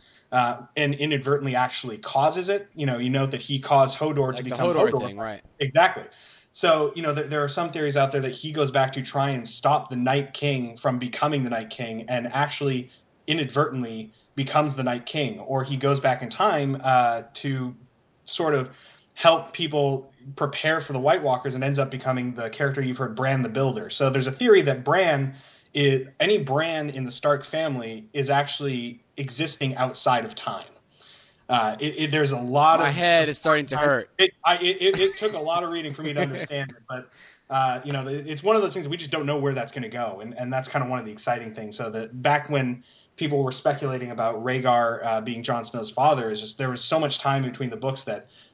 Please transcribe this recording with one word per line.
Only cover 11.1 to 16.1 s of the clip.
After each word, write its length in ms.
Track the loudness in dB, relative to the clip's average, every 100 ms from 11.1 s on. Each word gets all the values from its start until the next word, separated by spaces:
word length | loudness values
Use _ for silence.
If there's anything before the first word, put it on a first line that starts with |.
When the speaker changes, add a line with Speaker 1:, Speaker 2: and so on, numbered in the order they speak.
| -2 0 0
Speaker 1:
the 60 | -2
Night 200 | -4 -6
King 360 | -8 -8 -8 -4
and 180 | -4 -2
actually 580 | -2 -2 -2 -2 -2 -6 _ _ _ -4
inadvertently 840 | -2 0 0 0 -2 -6 -8 -12 _ _
becomes 400 | -6 0 2 2
the 80 | 0
Night 220 | -2 -2
King, 360 | -4 -2 -2 -4
or 220 | -4 -4
he 120 | -2 0
goes 240 | 2 4
back 220 | 2